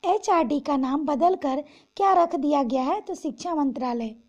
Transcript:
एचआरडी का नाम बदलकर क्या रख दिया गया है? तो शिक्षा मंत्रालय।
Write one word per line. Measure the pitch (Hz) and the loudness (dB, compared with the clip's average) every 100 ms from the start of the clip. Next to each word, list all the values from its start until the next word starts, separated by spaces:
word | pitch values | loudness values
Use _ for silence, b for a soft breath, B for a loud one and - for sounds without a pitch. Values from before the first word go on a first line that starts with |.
एचआरडी | 381 403 427 349 254 294 | 0 0 2 2 2 -2
का | 277 277 | 0 -2
नाम | 262 285 302 | 0 -2 -2
बदलकर | 285 349 - 285 262 294 B B - | 2 2 2 -2 -4 -6 B B 0
क्या | 392 | 4
रख | 370 339 | 4 2
दिया | 349 294 285 | 0 0 2
गया | 254 262 | 0 -2
है? | 262 403 | 0 -2
तो | 415 | -4
शिक्षा | 370 311 - 349 | -8 -8 -8 -4
मंत्रालय। | 320 277 233 254 240 226 220 | 0 0 -2 -4 -4 -6 -10